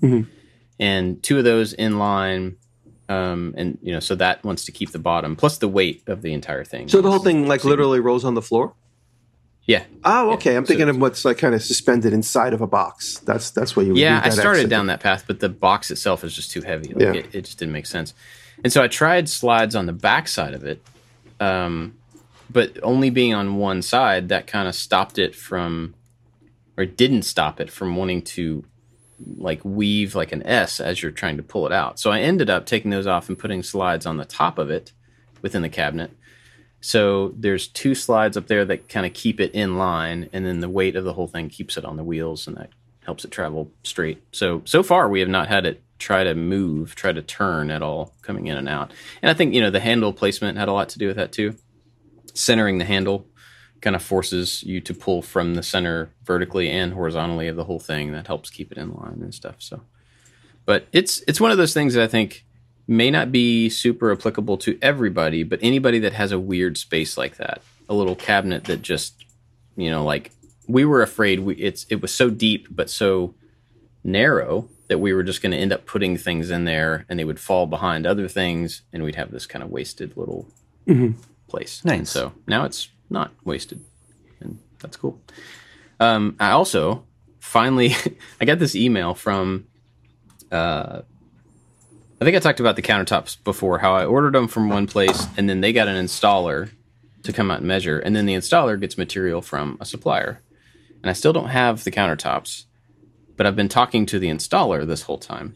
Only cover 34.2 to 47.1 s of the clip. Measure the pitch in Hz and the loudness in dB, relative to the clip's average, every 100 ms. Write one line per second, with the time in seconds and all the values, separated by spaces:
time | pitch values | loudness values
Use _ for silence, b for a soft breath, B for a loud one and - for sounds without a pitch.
34.2 | - - 82 - 76 76 - _ _ _ | -6 -2 -2 0 -4 -6 -8 _ _ _
35.2 | _ _ 98 98 82 87 76 80 85 - | _ _ -6 -4 -4 -2 -2 -4 -8 -14
36.2 | b b b b b b - 113 101 98 | b b b b b b 0 2 4 2
37.2 | 98 117 104 92 - - 135 131 - 110 | -2 -2 -2 -2 -4 -2 -2 0 2 2
38.2 | 107 101 - 104 98 85 - 107 90 - | 2 0 0 0 2 -2 -4 -4 -4 -2
39.2 | 113 104 95 104 98 92 92 85 82 85 | -2 0 -2 -2 -2 0 0 -2 -4 -6
40.2 | 85 95 92 85 87 95 95 95 92 87 | -8 -6 -4 -4 -4 0 0 -2 -6 -6
41.2 | 85 85 78 - - - - 78 82 80 | -8 -8 -10 -12 -10 -10 -10 -10 -6 -6
42.2 | 82 78 - - - _ _ _ - - | -6 -8 -12 -14 -16 _ _ _ -12 -12
43.2 | - - 78 78 76 _ - - 78 76 | -12 -8 -6 -6 -10 _ -10 -4 -4 -6
44.2 | _ - 90 85 - 165 190 180 117 95 | _ -4 -2 -2 0 2 4 4 4 2
45.2 | 92 95 82 101 87 76 _ - - 95 | 2 0 2 0 0 -4 _ -12 -2 2
46.2 | 90 82 85 98 90 76 80 - 95 | 2 0 -2 0 0 -2 -6 -4 -2